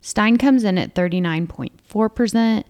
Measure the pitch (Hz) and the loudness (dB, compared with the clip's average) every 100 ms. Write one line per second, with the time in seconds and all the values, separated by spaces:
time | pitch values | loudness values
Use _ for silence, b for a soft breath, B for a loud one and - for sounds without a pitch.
0 | - - 214 233 262 262 214 185 - - | -6 0 2 4 4 2 2 -2 -2 -2
1 | 180 180 175 160 170 - 131 - _ 208 | -2 -2 -2 -2 -6 -8 -12 -12 _ -2
2 | 220 - 233 233 226 220 - | -2 0 0 2 2 0 -4